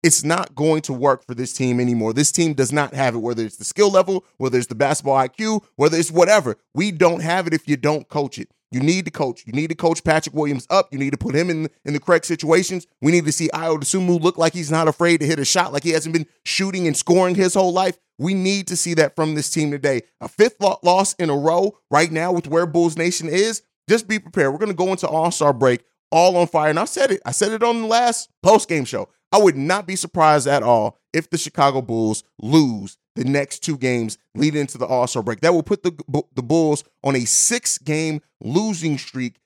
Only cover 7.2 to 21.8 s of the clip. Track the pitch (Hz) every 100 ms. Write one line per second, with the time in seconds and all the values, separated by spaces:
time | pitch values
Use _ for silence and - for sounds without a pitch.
7.2 | 160 180 170 160 - 143 147 151 - 151
8.2 | 143 - - _ _ 120 143 185 160 -
9.2 | 139 117 - 123 160 160 165 165 - 156
10.2 | 156 143 147 135 - 190 - 135 139 139
11.2 | - 143 175 160 156 _ 143 147 - 170
12.2 | - 165 156 160 185 185 - _ 151 175
13.2 | 156 147 160 156 165 156 139 190 185 175
14.2 | 165 170 165 180 151 160 160 - 175 165
15.2 | 147 160 135 185 175 143 165 160 160 165
16.2 | 151 _ - - 196 185 170 143 - 175
17.2 | 185 180 185 196 185 180 190 175 _ _
18.2 | 151 196 185 196 180 175 175 160 151 -
19.2 | 156 151 143 160 151 143 143 127 - _
20.2 | 120 - 220 - 196 - 175 185 196 -
21.2 | 170 143 151 170 196 -